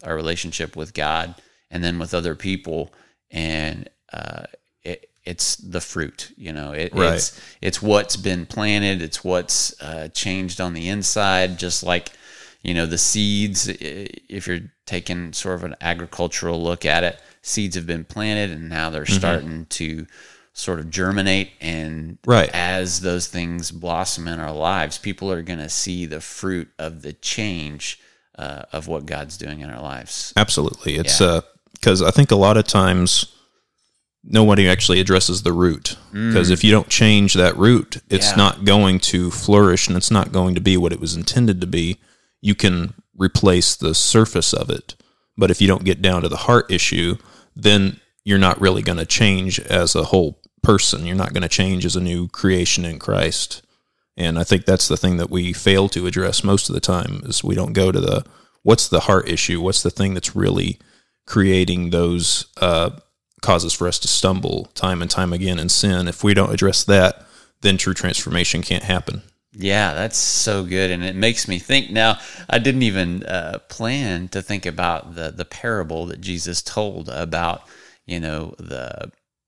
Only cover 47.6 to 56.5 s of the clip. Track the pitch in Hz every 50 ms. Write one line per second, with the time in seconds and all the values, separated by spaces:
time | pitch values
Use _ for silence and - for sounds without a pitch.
47.6 | 110 104 104 101 98 95 - - _ _ _ _ _ 101 101 98 95 90 - -
48.6 | 98 92 92 - - - 87 82 82 - - - 113 101 95 95 92 92 87 -
49.6 | - - - 90 87 - - 82 76 - - 92 82 73 - - _ _ _ _
50.6 | - - 104 98 - - - - 82 85 92 95 - - - 92 92 - - -
51.6 | 95 95 95 90 87 85 82 90 90 87 87 87 90 87 - - - 95 92 90
52.6 | 90 - - - 87 82 80 - - - - 98 82 82 - - - - - -
53.6 | _ _ _ _ _ _ _ _ _ _ _ - 87 82 82 82 85 - 98 90
54.6 | - - 95 90 - - - - - 92 90 85 85 - - 90 87 87 85 -
55.6 | - 98 95 98 98 101 - - 90 90 82 90 95 95 - - - 95